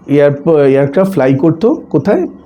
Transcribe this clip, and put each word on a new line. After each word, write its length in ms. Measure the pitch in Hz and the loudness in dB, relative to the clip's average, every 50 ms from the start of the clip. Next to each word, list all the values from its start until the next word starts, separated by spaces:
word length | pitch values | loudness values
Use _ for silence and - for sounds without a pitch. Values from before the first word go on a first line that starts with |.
| - - | -8 -2
এয়ারপ-, 500 | 139 147 143 143 143 - - 165 165 147 | 0 2 2 2 2 0 -2 0 2 2
এয়ারক্রাফট 540 | 143 135 135 135 143 139 - 190 190 190 | 2 2 2 2 0 0 0 0 -2 0
ফ্লাই 240 | - 147 131 135 139 | 0 0 0 0 0
করতো 400 | 135 - 165 160 - - 233 320 - - - | 0 0 0 0 0 0 -2 -2 -2 -4 -4
কোথায়? 380 | - 151 135 196 220 370 349 - - - - | -4 -4 -2 -2 -2 -2 -2 -6 -10 -10 -6